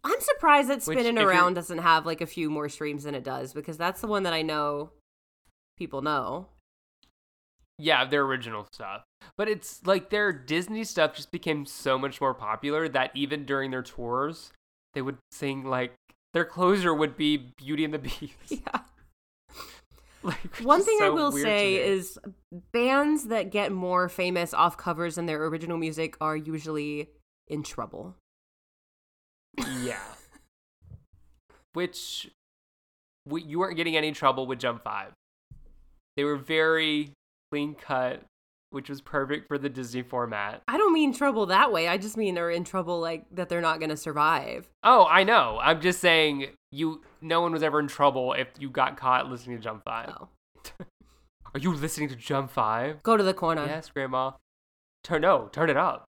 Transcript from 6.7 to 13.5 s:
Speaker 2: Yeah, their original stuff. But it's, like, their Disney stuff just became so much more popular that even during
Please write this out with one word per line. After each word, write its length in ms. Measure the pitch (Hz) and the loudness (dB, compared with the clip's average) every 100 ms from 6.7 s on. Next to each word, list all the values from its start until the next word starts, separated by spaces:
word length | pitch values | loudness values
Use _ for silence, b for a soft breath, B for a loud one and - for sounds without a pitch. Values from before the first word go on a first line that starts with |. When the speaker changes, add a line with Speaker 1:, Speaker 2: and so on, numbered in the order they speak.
| _ _ _ _ _ _ _ _ _ _ - | _ _ _ _ _ _ _ _ _ _ -6
Speaker 2:
Yeah, 280 | 156 143 131 | 2 4 4
their 160 | 147 | 2
original 440 | 135 131 117 107 101 | 2 0 -4 -10 -10
stuff. 300 | - 101 101 _ _ B - | -14 -12 -12 _ _ B -6
But 120 | 214 | -4
it's, 360 | 202 - - | -4 -8 -8
like, 240 | 180 190 185 | 0 0 0
their 220 | 208 208 | 0 2
Disney 520 | 147 123 160 180 220 | 0 -2 -2 -2 -6
stuff 300 | 220 - 151 | -4 2 2
just 160 | - - | 0 -10
became 360 | 170 170 151 139 | -6 -2 -2 -4
so 320 | - 139 131 | -6 0 0
much 220 | 139 131 | -2 -2
more 100 | 135 | -2
popular 560 | 127 107 110 143 151 160 | -2 -4 -4 -2 -2 0
that 220 | 131 127 | 0 -2
even 300 | 135 139 147 | -2 -4 -4
during 260 | 139 | -2